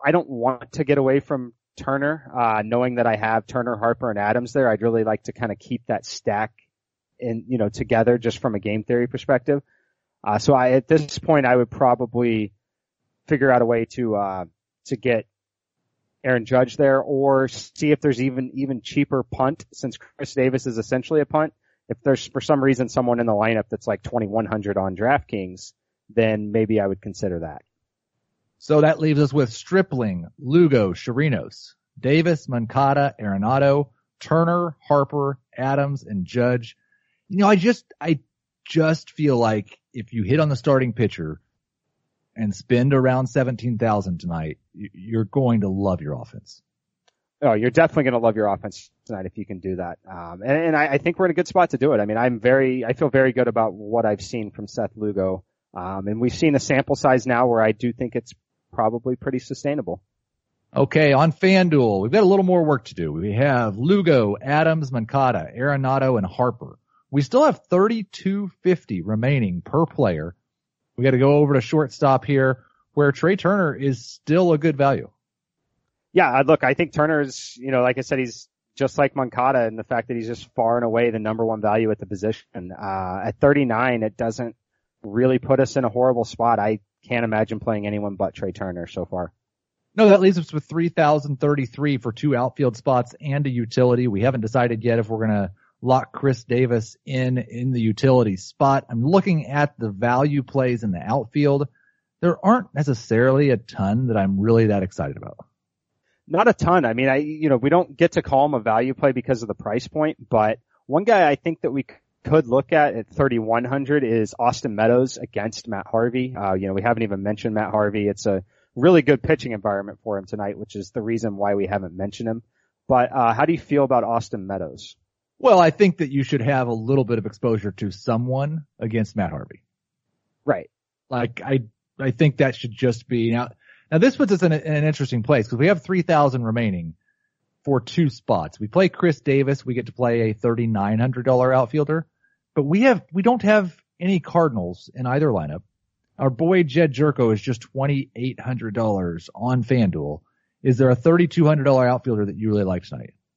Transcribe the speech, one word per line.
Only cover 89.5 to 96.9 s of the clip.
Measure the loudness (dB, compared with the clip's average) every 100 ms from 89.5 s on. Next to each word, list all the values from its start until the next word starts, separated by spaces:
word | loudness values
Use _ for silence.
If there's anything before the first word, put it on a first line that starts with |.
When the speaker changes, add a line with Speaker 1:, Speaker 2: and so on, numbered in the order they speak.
| _ _ _ _
Speaker 2:
No, | 4 6
that | 8
leaves | 6 2
us | -4
with | -8
three | -6 -4 -2
thousand | 2 2 2 -2 -2
thirty-three | 0 0 -4 -4 -2 -2
for | -4
two | -4 -2
outfield | 0 -2 -2 -2 -2
spots | 0 0 0 -8
and | -6 -4 -2
a |
utility. | -4 -2 2 2 2 0
We | 0
haven't | 0 0
decided | -2 0 0 0
yet | 0 0
if | 0
we're | -2 0
gonna | 0 -2 -8 _ -6
lock | 0 0 0
Chris | -2 -2 -2
Davis | -2 0 0 0 -4